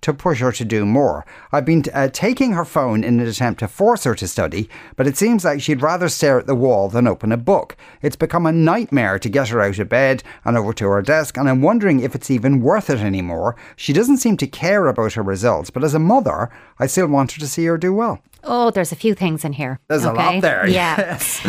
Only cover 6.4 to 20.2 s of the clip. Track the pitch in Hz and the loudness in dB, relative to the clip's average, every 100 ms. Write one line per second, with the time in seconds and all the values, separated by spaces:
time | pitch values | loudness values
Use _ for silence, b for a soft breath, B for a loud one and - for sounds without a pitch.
6.4 | - 127 131 107 98 117 120 90 107 117 | 2 0 2 2 2 2 2 0 -2 -2
7.4 | 120 196 - - B B - - 160 170 | 2 0 -2 -14 B B -6 -2 -2 0
8.4 | 160 165 160 214 - 139 104 98 110 135 | 2 4 4 2 0 0 2 0 0 -2
9.4 | 120 117 101 98 95 120 135 131 B B | 0 2 0 0 0 2 2 0 B B
10.4 | 117 117 104 - 101 101 98 156 147 127 | -2 0 0 -2 0 2 2 0 0 -2
11.4 | 139 131 156 226 202 135 120 - - 123 | 0 2 2 2 2 2 0 -4 -2 0
12.4 | 131 135 123 208 - 123 104 95 90 82 | 2 2 2 0 0 -2 -2 -2 -4 -4
13.4 | 104 117 B - - 147 240 262 233 196 | -4 -4 B -8 -2 2 4 4 2 0
14.4 | 139 - 170 202 151 123 110 117 98 95 | -2 -4 0 2 2 0 -2 -2 -4 0
15.4 | 117 82 85 123 147 156 165 262 196 78 | 0 0 -2 -4 0 2 4 2 2 -2
16.4 | 117 B B - 131 - 170 143 131 - | -4 B B -4 -2 0 2 2 0 -4
17.4 | 143 - 165 165 180 202 226 - _ _ | -8 -2 -2 0 0 0 -2 -4 _ _
18.4 | 302 240 233 196 165 170 220 196 180 156 | -4 0 0 0 -2 -2 -2 0 -2 -2
19.4 | 156 139 131 131 - 151 120 113 | -6 -6 -8 -8 -4 0 0 0